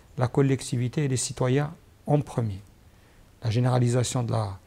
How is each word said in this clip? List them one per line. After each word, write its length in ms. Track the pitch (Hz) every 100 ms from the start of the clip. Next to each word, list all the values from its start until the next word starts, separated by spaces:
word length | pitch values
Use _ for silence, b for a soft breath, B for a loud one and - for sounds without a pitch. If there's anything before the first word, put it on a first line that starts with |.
| b -
la 100 | 123
collectivité 760 | - 139 131 - 127 123 160
et 40 | 143
les 100 | 131
citoyens 560 | - - 131 131 147 170 - - -
en 160 | 147
premier. 400 | - - 113 95 - - b b b b b -
La 60 | 113
généralisation 720 | 110 127 123 120 123 120 127
de 80 | 117
la 280 | 110 104 98